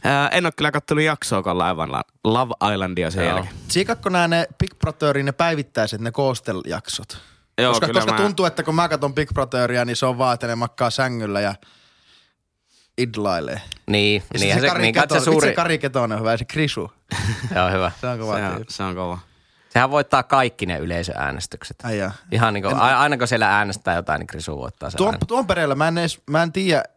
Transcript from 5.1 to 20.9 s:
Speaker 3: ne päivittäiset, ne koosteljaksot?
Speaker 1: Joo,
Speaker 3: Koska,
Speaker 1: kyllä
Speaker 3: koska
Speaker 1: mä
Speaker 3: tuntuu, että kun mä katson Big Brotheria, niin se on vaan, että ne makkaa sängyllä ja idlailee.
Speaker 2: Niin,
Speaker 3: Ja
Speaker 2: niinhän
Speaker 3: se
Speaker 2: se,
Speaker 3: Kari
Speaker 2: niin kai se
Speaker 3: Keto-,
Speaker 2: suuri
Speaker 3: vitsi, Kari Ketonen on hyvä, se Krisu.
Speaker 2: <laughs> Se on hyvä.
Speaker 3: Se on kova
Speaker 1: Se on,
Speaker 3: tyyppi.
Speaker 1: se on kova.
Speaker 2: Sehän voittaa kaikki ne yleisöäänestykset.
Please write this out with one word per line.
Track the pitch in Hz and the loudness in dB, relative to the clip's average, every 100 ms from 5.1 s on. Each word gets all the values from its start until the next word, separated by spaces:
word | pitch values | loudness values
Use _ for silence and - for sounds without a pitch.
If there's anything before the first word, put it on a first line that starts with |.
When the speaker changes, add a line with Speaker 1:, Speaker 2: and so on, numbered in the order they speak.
| 139 139 | 2 0
Speaker 3:
ne | |
päivittäiset, | 131 170 160 135 - 107 107 | 0 0 0 -4 -2 -2 -2
ne | 117 | -6
koosteljaksot? | 113 139 120 - 95 - 82 - - - - - _ _ - | -2 0 -2 -4 -6 -4 -8 -6 -10 -10 -16 -20 _ _ 0
Speaker 1:
Joo, | 123 | 2
Speaker 3:
Koska, | 117 156 | 4 2
Speaker 1:
kyllä | - | 2
Speaker 3:
koska | 110 | 2
Speaker 1:
mä | 113 | 2
Speaker 3:
tuntuu, | 208 185 180 | 2 2 0
että | 165 | 0
kun | 160 160 | -2 2
mä | 170 | 2
katson | 151 143 | 0 -2
Big | 135 147 | -2 -2
Brotheria, | - 131 127 123 123 120 | -2 -2 0 0 0 0
niin | 120 | 0
se | 131 | 0
on | 123 | 2
vaan, | 127 | 0
että | 120 120 | 0 -2
ne | 113 | -2
makkaa | 120 - 120 | -4 0 -2
sängyllä | 113 131 120 107 101 | 0 -2 -2 -4 0
ja | 101 98 _ _ _ _ _ _ _ _ _ _ _ _ _ - | -2 -4 _ _ _ _ _ _ _ _ _ _ _ _ _ -4
idlailee. | 120 110 101 90 71 65 - - - | -4 -2 -2 -2 -4 -8 -10 -16 -2
Speaker 2:
Niin, | 104 104 104 - | 2 4 2 -2
Speaker 3:
Ja | - | -2
Speaker 2:
niinhän | 98 98 | 2 4
Speaker 3:
se | 135 | 2
Speaker 2:
se, | |
Speaker 3:
Kari | 175 | 2
Speaker 2:
niin | 113 | 2
kai | 113 | 2
se | 151 147 | 4 4
Speaker 3:
Keto-, | |
Speaker 2:
suuri | 151 160 143 | 4 4 4
Speaker 3:
vitsi, | 127 | 2
Kari | 170 160 | 0 0
Ketonen | 139 127 120 107 | 0 0 0 0
on | |
hyvä, | 110 113 | 0 0
se | 120 | -2
Krisu. | - 151 - 76 _ _ - | -2 -2 -2 -8 _ _ -4
Speaker 2:
<laughs> | 98 104 123 | -2 -4 -4
Se | 92 | 0
on | 92 | 2
hyvä. | 95 90 - | 2 0 -2
Speaker 3:
Se | 127 | -8
on | 120 | -6
kova | 110 101 | -4 -2
Speaker 1:
Se | 101 | -2
on, | 95 | -6
Speaker 3:
tyyppi. | 110 | -10
Speaker 1:
se | - | -8
on | 98 90 | -6 -4
kova. | 92 90 - _ _ _ _ | -6 -8 -12 _ _ _ _
Speaker 2:
Sehän | 120 131 | 2 4
voittaa | 147 139 139 | 2 2 2
kaikki | 120 139 127 - 92 | 4 2 2 -2 -6
ne | 82 | -4
yleisöäänestykset. | 82 | -4